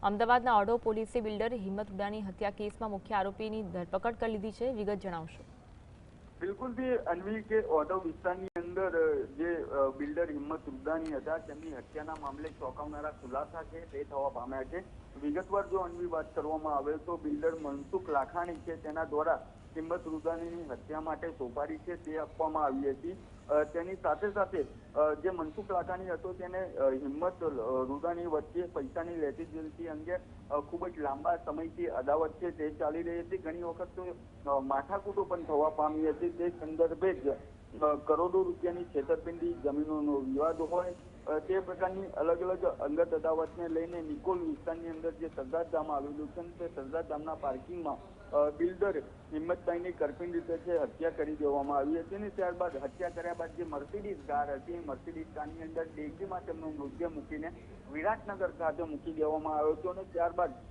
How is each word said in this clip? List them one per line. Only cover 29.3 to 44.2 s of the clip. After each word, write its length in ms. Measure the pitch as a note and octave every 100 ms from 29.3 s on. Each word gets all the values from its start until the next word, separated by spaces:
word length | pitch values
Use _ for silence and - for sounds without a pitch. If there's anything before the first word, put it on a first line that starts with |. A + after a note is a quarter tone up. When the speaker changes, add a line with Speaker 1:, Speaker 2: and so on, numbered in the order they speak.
| C3+ E3+
Speaker 2:
દેતી 420 | D#3+ D#3 D3 E3+
અંગે, 260 | D3+ D#3 F3+ - - -
અ, 80 | C#3+ C#3+
ખૂબ 180 | E3+ F3+
જ 120 | D#3
લાંબા 360 | D3 C#3 D3 E3+
સમયથી 520 | D#3+ D3+ E3 E3 F3
અદાવત 440 | - C3 D3+ D#3+
છે 200 | D#3 F3
તે 200 | E3 D3+
ચાલી 300 | D3+ D#3 D#3+
રહી 180 | E3+ E3+
હતી. 180 | E3+ F#3
ઘણી 260 | D#3+ E3+
વખત 240 | E3+ E3 F3+
તો, 180 | - F3+ D#3+ - - -
અ, 80 | C#3
માથાકૂટો 640 | C3+ C#3 C#3 G3+ G3+ G3
પણ 200 | F3+ F3
થવા 260 | D#3+ D3 D#3
પામી 400 | D#3 D3+ D#3 D#3
હતી. 200 | D3 F3
તે 200 | E3+ F3
સંદર્ભે 640 | F3 D#3 D#3 E3 D#3+ F#3+
જ, 140 | F3+ C#3
અ, 680 | C3 - - - - D3+ D3 -
કરોડો 380 | D#3 F3 F#3+
રૂપિયાની 400 | F#3+ - - F3
છેતરપિંડી, 680 | F3 D3 C#3 D#3+ E3+ E3+ E3+
જમીનોનો 600 | E3+ C#3+ C#3+ D3+ D#3 D3 C#3+
વિવાદ 460 | C3 C3+ D#3 D#3+
હોય, 340 | D#3 F3 F3+ F3 - - -
અ, 120 | D#3
તે 200 | D#3 F#3+
પ્રકારની 460 | F#3 F3+ F#3 F#3+ F#3+
અલગ 340 | - D#3+ E3+
અલગ 240 | F#3 F#3 F3+
અંગત 480 | - D3 D3+ E3+
અદાવતને 540 | D#3+ D#3+ D#3+ - - E3+
લઈને 340 | D#3+ E3 F3
નિકોલ 380 | D#3 D3